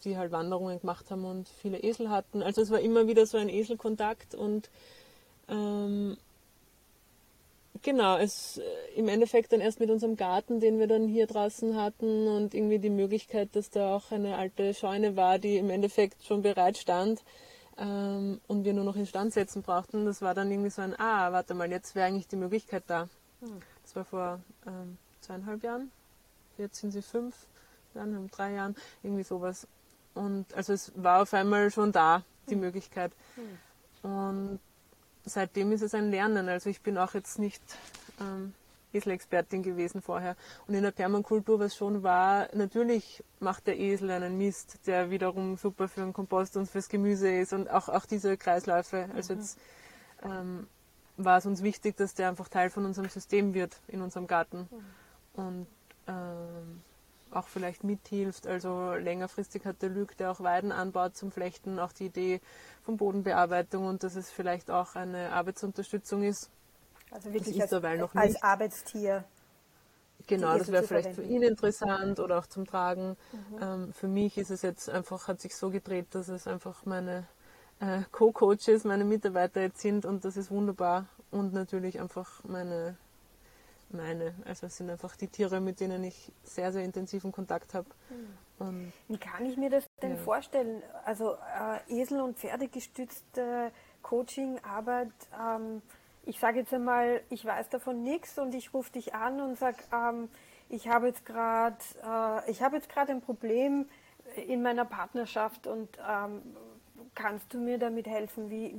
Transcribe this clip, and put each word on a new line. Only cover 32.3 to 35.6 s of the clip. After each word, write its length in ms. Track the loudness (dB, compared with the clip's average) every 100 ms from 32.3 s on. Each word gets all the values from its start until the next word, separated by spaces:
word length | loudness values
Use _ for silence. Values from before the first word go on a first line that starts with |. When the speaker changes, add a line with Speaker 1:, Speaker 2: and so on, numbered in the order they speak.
| _ -4
Speaker 1:
die 60 |
Speaker 2:
Hm. 60 | -2
Speaker 1:
Möglichkeit. 500 | -2 -4 -8 -6 -6 -6 -20
Speaker 2:
Hm. 760 | -16 -14 -16 -20 _ _ -12 -6
Speaker 1:
Und 500 | -2 -2 -2 -4 -8 -12 _ _ _ _ _
seitdem 480 | -8 -4 -2 0